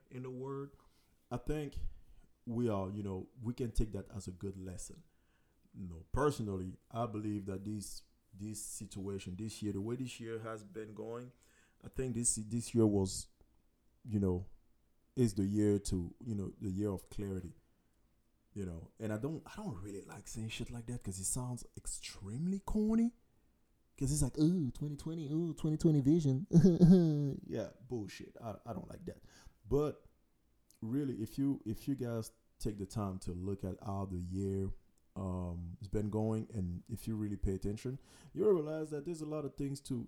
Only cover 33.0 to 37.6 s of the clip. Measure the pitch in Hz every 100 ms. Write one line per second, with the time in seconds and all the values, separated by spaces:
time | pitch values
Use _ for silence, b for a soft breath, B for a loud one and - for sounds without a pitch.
33 | 101 92 - 87 92 98 95 90 101 98
34 | 98 90 90 95 98 98 95 - - _
35 | _ - 95 90 90 85 85 87 101 107
36 | 104 107 110 110 - 113 87 87 - -
37 | - 107 104 98 101 95